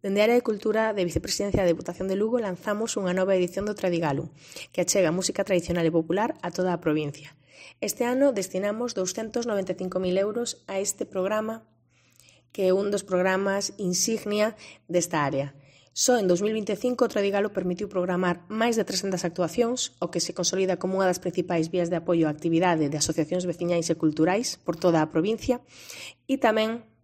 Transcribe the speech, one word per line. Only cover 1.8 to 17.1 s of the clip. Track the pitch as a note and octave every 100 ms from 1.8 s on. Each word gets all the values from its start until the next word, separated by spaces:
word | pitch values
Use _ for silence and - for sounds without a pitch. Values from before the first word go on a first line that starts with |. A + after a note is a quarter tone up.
| - F3 F#3+
de |
Lugo | F#3+ A3 A#3+
lanzamos | G#3+ F3+ - G#3 A3+
unha | - F#3+
nova | F#3 F#3
edición | F#3+ F3+ F3+ G#3
do |
Tradigalu, | G#3 F#3+ E3+ E3 C#3 - - - - -
que | -
achega | F3 G#3 E3+
música | F3 F#3 -
tradicional | G3 F3+ E3+ E3+
e | E3
popular | E3 E3 F3+ A3+ - F3
a |
toda | E3+ F#3
a | E3+
provincia. | E3+ D3+ D3+ - - - _ - - _
Este | G#3 G3+ A#3+
ano | B3+ C#4+
destinamos | A3 F#3 F#3 G3+ A3 A#3+
douscentos | G#3 F#3 - A3 A#3+ A#3
noventa | G3+ F#3+
e | F#3
cinco | F#3 F#3
mil | F#3
euros | F#3 G3+ G#3+ A#3 - -
a | G3
este | G3+ - -
programa, | F#3+ F#3+ G#3+ A3 A3+ _ _ _ _ _ _ _ _ _
que | - F#3
é |
un | F#3 G3+
dos | G3+
programas | F#3+ F#3 F#3 F#3 G3 G3 G3+ -
insignia | F#3+ F3+ - A3+ G#3+ G#3 G#3+ A3 - - _
desta | F3 E3+ D#3+ C#3+
área. | C3+ C#3 - - _ _
Só | - -
en | B3 F#3+
dous | F3
mil | G#3
vinticinco | A3 G3+ G3+ B3 B3
o | A#3+